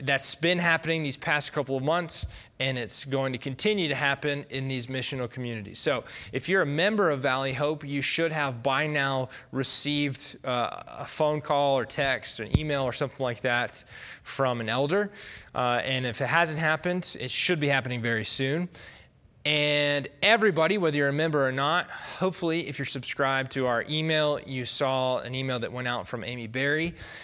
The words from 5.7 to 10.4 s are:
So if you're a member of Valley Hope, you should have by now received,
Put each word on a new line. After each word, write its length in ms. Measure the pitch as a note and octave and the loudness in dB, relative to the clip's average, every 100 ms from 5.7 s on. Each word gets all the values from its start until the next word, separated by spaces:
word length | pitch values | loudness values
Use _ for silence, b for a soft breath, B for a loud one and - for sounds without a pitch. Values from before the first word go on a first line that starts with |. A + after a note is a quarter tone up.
| - | -2
So 260 | D#3 B2+ - B B | 0 0 -4 B B
if 180 | B2+ - | -6 2
you're 140 | F#3+ | 2
a 20 | D3 | 2
member 460 | C#3+ G3 A3 F3+ | 2 2 4 2
of 80 | C#3 | 2
Valley 340 | C3+ C3 C3+ | 2 2 0
Hope, 320 | B2+ D3 D3+ C#3+ | 0 -2 -2 -4
you 160 | C#3+ | -2
should 300 | C3 - E3 | 0 2 0
have 320 | D#3 C#3 A#2+ | 0 -2 0
by 240 | C3+ C3 D3+ | 0 2 2
now 420 | D3 C#3 C3+ B2+ B B | 2 2 0 -2 B B
received, 920 | C3 C3 - D3 D3 C#3+ B2+ - - | -2 2 2 2 2 0 -2 -8 -8